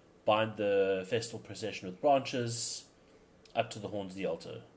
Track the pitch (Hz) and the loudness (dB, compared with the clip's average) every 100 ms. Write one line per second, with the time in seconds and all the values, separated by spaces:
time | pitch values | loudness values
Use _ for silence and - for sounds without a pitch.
0 | - - - 107 110 104 104 98 95 95 | -20 -4 2 4 4 0 2 4 4 2
1 | 92 120 - 107 - 101 107 95 92 90 | 0 -2 -2 -8 -12 -6 -6 -6 -8 0
2 | 147 139 131 127 117 117 - - - _ | 4 4 4 -2 0 0 -2 -4 -8 _
3 | - - - - - 117 113 113 101 104 | -20 -20 -20 -20 -6 -2 -2 -2 -6 -6
4 | 95 95 92 85 - - - | -6 -4 -2 -2 -6 -14 -16